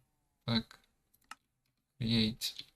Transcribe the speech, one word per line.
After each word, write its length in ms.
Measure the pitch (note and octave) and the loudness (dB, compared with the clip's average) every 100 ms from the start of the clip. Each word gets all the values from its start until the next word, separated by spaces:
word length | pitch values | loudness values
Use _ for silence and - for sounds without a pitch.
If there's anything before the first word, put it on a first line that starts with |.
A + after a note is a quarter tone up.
| _ _ _ _ - | _ _ _ _ -2
Tak. 340 | A#2 - - _ _ _ _ _ - _ _ _ _ _ - | -2 -2 -10 _ _ _ _ _ -20 _ _ _ _ _ -6
Create. 500 | A2+ A2+ A2 - - - - | 0 2 2 0 -6 -6 -14